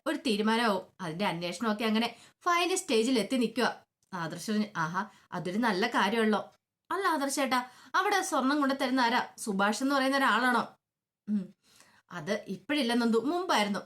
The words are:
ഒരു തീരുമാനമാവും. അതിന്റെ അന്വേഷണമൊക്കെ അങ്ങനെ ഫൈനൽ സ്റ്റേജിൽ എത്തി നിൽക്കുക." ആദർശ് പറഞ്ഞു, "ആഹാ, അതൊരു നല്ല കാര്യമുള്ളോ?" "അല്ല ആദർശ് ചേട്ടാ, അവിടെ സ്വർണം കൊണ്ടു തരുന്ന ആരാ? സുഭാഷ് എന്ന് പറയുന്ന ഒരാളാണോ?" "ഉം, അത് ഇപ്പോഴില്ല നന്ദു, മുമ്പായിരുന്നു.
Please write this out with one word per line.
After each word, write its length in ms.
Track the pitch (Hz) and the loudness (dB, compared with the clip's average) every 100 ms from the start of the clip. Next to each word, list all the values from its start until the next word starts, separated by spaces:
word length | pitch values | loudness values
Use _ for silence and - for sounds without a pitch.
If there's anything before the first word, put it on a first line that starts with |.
| - | -6
ഒരു 100 | 302 | -2
തീരുമാനമാവും. 680 | 269 202 214 226 233 190 - - | 0 0 2 2 2 0 -4 -10
അതിന്റെ 240 | 180 165 | -8 -4
അന്വേഷണമൊക്കെ 600 | 196 165 175 175 226 214 | -4 -2 -6 -4 -2 0
അങ്ങനെ 320 | 226 214 233 - - _ | 0 0 0 -6 -20 _
ഫൈനൽ 320 | 359 339 349 | 0 2 2
സ്റ്റേജിൽ 440 | 370 - 226 226 254 | 0 0 2 2 2
എത്തി 180 | 190 262 | 2 0
നിൽക്കുക." 480 | 233 - 214 - _ _ - | 0 0 -2 -2 _ _ -12
ആദർശ് 380 | 185 165 170 - | -8 -8 -8 -4
പറഞ്ഞു, 160 | 214 208 170 | -2 -2 -2
"ആഹാ, 300 | 160 180 214 - - | -4 -4 -6 -12 -10
അതൊരു 260 | 180 175 196 | -8 -4 -2
നല്ല 280 | 240 180 233 | 0 0 0
കാര്യമുള്ളോ?" 680 | 269 196 233 214 202 - _ _ _ - | 0 0 2 2 0 -2 _ _ _ -8
"അല്ല 160 | 349 381 | -2 0
ആദർശ് 280 | 320 277 294 | 0 -2 -2
ചേട്ടാ, 280 | 269 254 247 - - | 0 0 -2 -12 -4
അവിടെ 280 | 339 403 403 | 0 2 0
സ്വർണം 360 | - 294 262 302 | 0 0 2 2
കൊണ്ടു 160 | 269 | 0
തരുന്ന 260 | 269 262 262 | 0 0 0
ആരാ? 280 | 233 240 - - | 2 0 -4 -8
സുഭാഷ് 440 | - 190 202 220 | -4 0 2 2
എന്ന് 120 | 269 | 0
പറയുന്ന 220 | 277 262 277 | 2 2 2
ഒരാളാണോ?" 520 | 262 214 254 240 196 - _ _ _ _ - | 2 2 2 2 -2 -10 _ _ _ _ -4
"ഉം, 260 | 208 180 - _ _ - _ - | -4 -4 -14 _ _ -20 _ -18
അത് 320 | 175 156 214 - | -10 -4 -4 -4
ഇപ്പോഴില്ല 460 | 190 - 302 233 | -10 -2 0 2
നന്ദു, 240 | 247 233 226 | 2 4 2
മുമ്പായിരുന്നു. 600 | 240 349 359 269 202 190 | 2 -2 0 2 2 -2